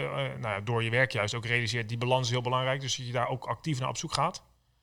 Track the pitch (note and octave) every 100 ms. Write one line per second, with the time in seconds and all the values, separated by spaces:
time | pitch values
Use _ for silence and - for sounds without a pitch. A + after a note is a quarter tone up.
0 | C#3 C#3 C3+ C3+ A#2 G2+ G#2 A#2 A2+ A#2
1 | C3 A2+ G#2 A#2 A2+ A#2+ A#2 A#2+ A2 A#2
2 | B2 B2+ A#2+ B2+ B2 B2+ C3 C#3 C3+ -
3 | B2 A#2+ B2 C3 - A#2+ D#3+ C3+ C3 B2+
4 | D#3+ - D#3 - - _ _ _